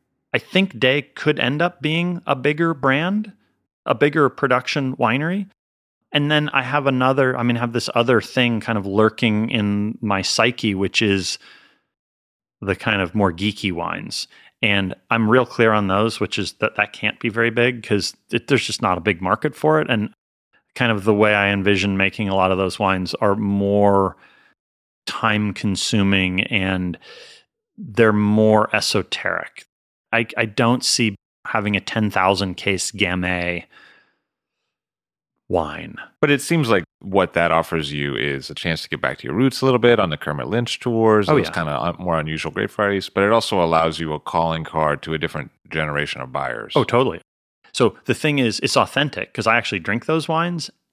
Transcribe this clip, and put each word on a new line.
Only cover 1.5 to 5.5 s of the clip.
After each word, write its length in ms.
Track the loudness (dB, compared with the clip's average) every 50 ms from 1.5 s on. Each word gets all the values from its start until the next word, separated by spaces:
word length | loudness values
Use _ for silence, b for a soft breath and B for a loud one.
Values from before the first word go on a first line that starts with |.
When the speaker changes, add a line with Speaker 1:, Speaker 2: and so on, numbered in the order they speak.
| 0 0 -2
Speaker 1:
up 180 | -2 -2 -4
being 400 | -4 -2 0 0 -2 -2 -4 -4 -4
a 80 | -4 -2
bigger 400 | -2 0 -2 0 0 0 -2 -2
brand, 580 | 0 0 2 2 2 2 0 -2 -2 -4 -6 -10 _ _ _ _ _ _ _ _ _ -4
a 80 | -2 0
bigger 340 | 2 2 2 4 4 2 2
production 680 | 2 0 0 2 2 0 0 -2 -4 -2 -2 -2 -2
winery. 520 | 0 0 0 2 0 0 -2 -4 -4 -6 -8